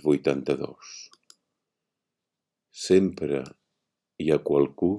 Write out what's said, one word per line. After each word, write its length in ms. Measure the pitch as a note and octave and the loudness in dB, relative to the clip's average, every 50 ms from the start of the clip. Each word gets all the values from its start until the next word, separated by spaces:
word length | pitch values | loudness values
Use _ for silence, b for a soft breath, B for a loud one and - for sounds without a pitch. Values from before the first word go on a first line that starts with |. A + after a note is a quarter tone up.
| D2 | 0
vuitanta-dos. 840 | D2+ D2 C#2 - C#2+ C2+ C#2 C2+ D2 C#2 C2+ - - - - - - - - - - - - _ - - _ _ _ _ _ _ _ _ _ _ _ _ _ _ _ _ _ _ _ _ _ _ _ _ _ _ _ | 2 2 2 2 0 -2 -2 -2 -4 -4 -4 -6 -8 -12 -14 -20 -20 -20 -20 -20 -20 -20 -20 _ -20 -20 _ _ _ _ _ _ _ _ _ _ _ _ _ _ _ _ _ _ _ _ _ _ _ _ _ _ _
Sempre 720 | _ - - - F#2 F#2+ F#2+ F2 - - D#2 C#2+ C#2+ C2+ - - - _ _ _ _ _ _ _ _ _ _ _ _ - | _ -6 0 4 4 4 4 2 -2 -4 -6 -4 -4 -4 -6 -8 -16 _ _ _ _ _ _ _ _ _ _ _ _ -4
hi 60 | D#2 D#2 | 0 0
ha 80 | D2+ C#2+ - | 0 0 0
qualcú 440 | D#2 D2 C#2+ C#2+ C#2 - - F2 F2 G2+ | 2 2 2 2 2 0 -2 0 0 0